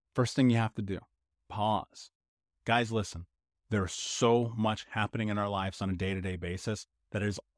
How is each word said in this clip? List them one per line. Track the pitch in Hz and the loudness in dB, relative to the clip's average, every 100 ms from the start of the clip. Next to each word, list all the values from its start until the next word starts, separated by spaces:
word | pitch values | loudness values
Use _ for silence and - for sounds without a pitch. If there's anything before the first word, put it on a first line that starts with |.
| _ - | _ 0
First | 120 - | 2 4
thing | 127 | 4
you | 117 | 4
have | 110 - | 2 -2
to | |
do, | 101 92 - _ _ _ - | -6 -6 -8 _ _ _ -12
pause. | 110 107 101 - - - _ _ _ _ _ - | -2 0 0 -4 -14 -20 _ _ _ _ _ 2
Guys, | 117 113 | 2 2
listen, | 110 98 87 85 _ _ _ _ | -2 -2 -8 -14 _ _ _ _
there's | 107 90 | 0 0
so | - - - 120 117 117 113 | -4 -6 2 4 6 4 0
much | 110 107 - | 0 0 -4
happening | 113 104 110 107 | -2 -2 -2 -2
in | 104 | 0
our | 101 | 0
lives | 101 95 - | -2 -4 -4
on | 95 | -4
a | 90 | -2
day-to-day | 92 95 92 92 | -2 -2 -4 -6
basis | 87 92 - 104 - _ _ | -6 -6 -4 -6 -8 _ _
that | 101 | -4
it | 104 | -2
is | 101 - | -4 -10